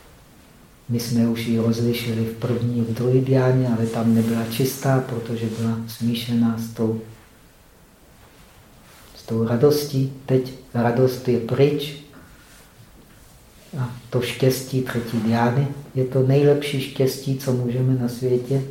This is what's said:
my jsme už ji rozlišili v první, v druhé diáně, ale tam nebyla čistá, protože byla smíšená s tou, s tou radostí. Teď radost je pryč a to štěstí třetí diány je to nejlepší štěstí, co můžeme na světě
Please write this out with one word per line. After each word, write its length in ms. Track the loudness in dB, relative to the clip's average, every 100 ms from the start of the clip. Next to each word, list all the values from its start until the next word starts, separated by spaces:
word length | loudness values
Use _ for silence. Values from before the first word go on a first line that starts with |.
| -20 -20 -20 -20 -20 -20 -20 -18 -6
my 100 | -4
jsme 280 | -2 2 2
už 180 | 0 0
ji 140 | 2
rozlišili 680 | 2 2 0 0 -2 -2 -2
v 80 |
první, 480 | -4 -4 -2 0 0
v 120 | -2
druhé 260 | 0 2 2
diáně, 480 | 4 4 4 4 2 2
ale 80 | 0
tam 300 | 0 2 4
nebyla 300 | 4 0 -2
čistá, 520 | 0 -2 0 0 0 0
protože 360 | -6 -6 -4 -4 -2
byla 200 | -2 -2 -6
smíšená 720 | -4 -2 -2 0 2 2 0
s 160 | -6
tou, 280 | -2 -2 -2 -6 -18 -20 -20 -20 -20 -20 -20 -20 -20 -20 -20 -20 -20 -20 -20 -20 -20 -20 -20 -20 -18
s 80 |
tou 240 | -6 -2 0
radostí. 680 | 4 4 4 0 -2 -2 -4 0
Teď 280 | 0 0 -10 -8
radost 540 | 0 0 4 2 2 0
je 120 | 0
pryč 640 | 0 2 2 2 -6 -10 -18 -20 -20 -20 -20 -20 -20 -20 -20 -20 -20 -20 -20 -20 -20 -20 -14 -8
a 160 | -8 -8 -6
to 120 | -4
štěstí 600 | -4 0 0 0 -4 -4
třetí 380 | -4 -6 -4 -2
diány 480 | 0 2 2 2 -2 -4 -8 -4
je 100 | -2
to 180 | 0
nejlepší 580 | 2 4 4 4 0 -4
štěstí, 560 | -6 -2 -2 -2 -4 -4
co 160 | -2
můžeme 420 | -2 -2 0 0 2
na 140 | 0
světě 540 | -2 0 0 0 -2 -2